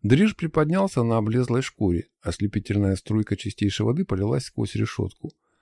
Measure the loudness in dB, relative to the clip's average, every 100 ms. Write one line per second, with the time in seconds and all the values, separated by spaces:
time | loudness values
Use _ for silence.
0 | 4 6 4 0 -2 0 2 2 0 0
1 | 2 2 2 0 0 0 -2 -2 0 0
2 | -4 _ -8 -4 -2 -4 -2 0 2 0
3 | -2 -2 -2 -4 -6 -2 -2 0 -2 -2
4 | -2 -2 -2 -2 -4 -6 -4 -4 -4 -4
5 | -6 -6 -18 -18 _ _